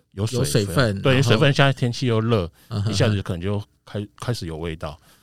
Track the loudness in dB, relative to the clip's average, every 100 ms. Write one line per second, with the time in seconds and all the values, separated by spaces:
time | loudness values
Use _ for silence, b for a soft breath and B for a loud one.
0 | _ -6 -2 -2 0 0 0 0 0 0
1 | 2 4 4 4 4 4 2 2 -2 -2
2 | 0 0 2 2 0 -8 b -4 -2 2
3 | 2 2 -2 -4 -4 -4 -6 _ -12 -10
4 | -10 -8 -6 -6 -6 -8 -8 -8 -10 -12
5 | b b